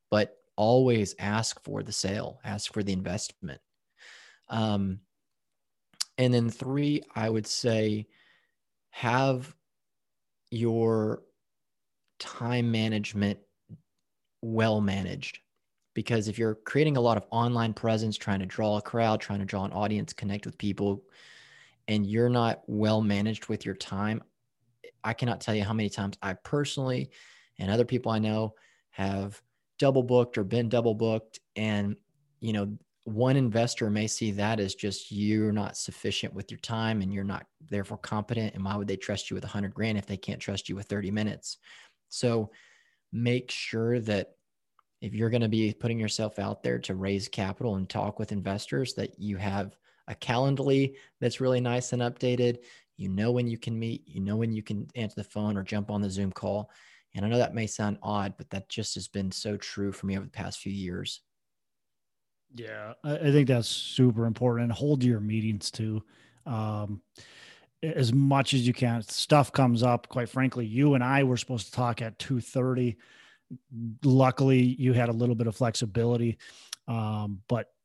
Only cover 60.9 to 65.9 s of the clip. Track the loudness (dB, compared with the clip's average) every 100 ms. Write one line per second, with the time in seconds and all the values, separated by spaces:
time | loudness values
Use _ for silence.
60.9 | -6 -8 -10 _ _ _ _ _ _ _
61.9 | _ _ _ _ _ _ -14 -12 -10 -12
62.9 | -8 -4 0 4 6 6 4 0 -6 -6
63.9 | 4 4 6 0 2 2 2 0 0 2
64.9 | 4 4 2 0 0 0 -2 -4 -4 -2